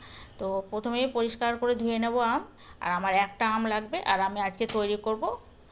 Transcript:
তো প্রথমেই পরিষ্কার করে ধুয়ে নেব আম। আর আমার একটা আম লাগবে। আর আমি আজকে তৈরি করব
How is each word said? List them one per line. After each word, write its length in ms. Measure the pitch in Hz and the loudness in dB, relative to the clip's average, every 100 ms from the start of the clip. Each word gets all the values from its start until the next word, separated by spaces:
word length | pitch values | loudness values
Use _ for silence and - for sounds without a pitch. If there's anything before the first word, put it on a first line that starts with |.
| - - - - | -14 -16 -14 -6
তো 260 | 190 190 196 | -2 -2 -2
প্রথমেই 380 | 208 233 240 262 | -4 -2 0 0
পরিষ্কার 500 | 240 233 226 233 233 | 2 0 0 0 0
করে 180 | 240 240 | 0 2
ধুয়ে 240 | 226 226 | 2 2
নেব 180 | 233 240 | 2 2
আম। 280 | 233 262 - - - - | 2 0 -2 -14 -20 -6
আর 120 | 175 | -2
আমার 220 | 180 190 | 0 2
একটা 360 | 190 196 - 226 | 4 2 2 0
আম 160 | 220 226 | 2 2
লাগবে। 380 | 214 214 311 | 0 -2 -2
আর 160 | - 190 | 2 2
আমি 200 | 190 202 | 2 0
আজকে 260 | 196 190 220 | -2 0 -2
তৈরি 300 | 214 208 208 | 2 0 0
করব 400 | 220 220 330 480 - - - | 0 0 -2 -4 -10 -20 -20